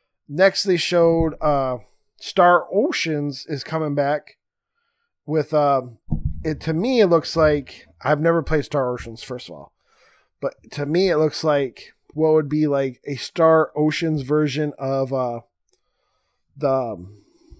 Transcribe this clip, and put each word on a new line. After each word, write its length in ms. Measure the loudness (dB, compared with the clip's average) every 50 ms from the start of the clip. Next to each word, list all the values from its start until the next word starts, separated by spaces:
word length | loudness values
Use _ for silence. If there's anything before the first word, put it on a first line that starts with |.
| _ _ _ _ _ -8
Next, 360 | 0 2 4 4 4 0 0
they 120 | 0 0
showed, 580 | 0 0 0 2 4 4 4 4 2 0 -2 -2 -2
uh, 380 | -2 0 0 0 -2 -2 -6 -8 -10 _ _ _ _ _ _
Star 520 | _ -16 -2 2 4 6 6 6 4 2 0
Oceans 760 | 0 0 0 0 -2 -4 -4 -4 -4 -4 -4 -6 -6 -8 -10
is 180 | -8 -8 -8 -6
coming 300 | -6 -6 -4 -4 -2 -2
back 420 | 0 0 0 -2 -4 -6 -12 _ _ _ _ _ _ _ _ _ _ _ _ _ _ _ _ _ _ _
with, 300 | -2 -2 -2 0 0 2
uh, 280 | 2 4 4 2 0 -2 -6 -12 -20 _ -6 -4 -4 -2 -4 -6 -6
it, 180 | -6 -6 -6 -4
to 140 | -4 -4 -2
me, 260 | -2 -2 0 2 4
it 60 | 4
looks 300 | 4 4 2 2 0 0
like, 500 | 2 2 2 2 0 -4 -8 -16 -20 -20 _ _ _
I've 180 | -2 -2 0 2
never 220 | 2 2 2 0
played 240 | 0 0 -2 -2 -2
Star 240 | -2 -2 -2 -2 -2
Oceans, 320 | -4 -6 -10 -14 -16 -14
first 260 | -12 -12 -12 -12 -12 -16
of 60 | -18
all, 180 | -18 -20 -20 _ _ _ _ _ _ _ _ _ _ _ _ _ _
but 140 | -8 -8 -8 _ _ -14
to 120 | -10 -8 -4
me, 260 | -2 0 2 2 2
it 60 | 2
looks 280 | 2 2 0 0 -2 -2
like 500 | 0 0 0 -2 -4 -6 -14 -20 -20 _ _ _ _
what 200 | -4 0 2 2
would 160 | 4 2 2 0
be, 180 | 0 0 0
like, 340 | 0 0 0 -2 -4 -6 -10 _
a 100 | -10 -10
Star 560 | -10 -10 -8 0 2 4 6 6 4 2 0 -2
Oceans 460 | 0 0 0 0 -2 -2 -2 -2 -2
version 500 | -2 0 0 0 0 0 -2 -4 -4 -4 -6 -6
of, 340 | -6 -4 -2 -2 -2 -2
uh, 280 | -2 -4 -4 -4 -6 -8 -12 _ _ _ _ _ _ _ _ _ _ _ _ _ _ _ _ _ _ _ _ _ _
the, 140 | -4 -2 0
um, 480 | 0 0 -2 -4 -8 -10 -14 -18 -20 -20 _ _ _ _ _ _ -20